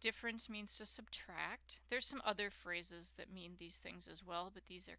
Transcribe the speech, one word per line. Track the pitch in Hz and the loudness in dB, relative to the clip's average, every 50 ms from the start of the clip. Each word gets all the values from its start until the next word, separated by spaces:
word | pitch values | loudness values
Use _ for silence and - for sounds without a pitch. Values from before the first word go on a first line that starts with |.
difference | - 220 220 - 240 233 226 226 - - | 4 4 4 4 0 0 0 0 -2 -2
means | 214 208 208 - - | -2 -4 -2 -2 -2
to | - 214 | 0 0
subtract. | - - - 220 - - - - - 175 160 160 175 233 - - - - - - - | 0 0 0 -2 -4 -6 -6 -4 -4 0 0 2 2 0 -4 -6 -8 -8 -8 0 2
There's | 240 254 - | 4 6 6
some | - 277 254 - | 4 4 6 4
other | 214 202 208 208 202 | 4 6 6 2 2
phrases | - - - 175 175 175 170 175 175 170 170 - - | 0 -4 -2 0 0 2 0 0 -2 -4 -6 -8 -6
that | - - - | -6 -8 -6
mean | 185 185 170 175 180 175 | -6 -6 -6 -8 -8 -8
these | 170 170 - | -6 -6 -6
things | - - 175 175 180 - 170 | -6 -4 -6 -6 -6 -8 -8
as | 165 156 185 | -8 -8 -4
well, | 185 175 175 180 190 | 0 0 0 0 0
but | 208 185 - | -4 -8 -10
these | - 180 180 180 | -10 -10 -8 -8
are | 170 170 | -8 -10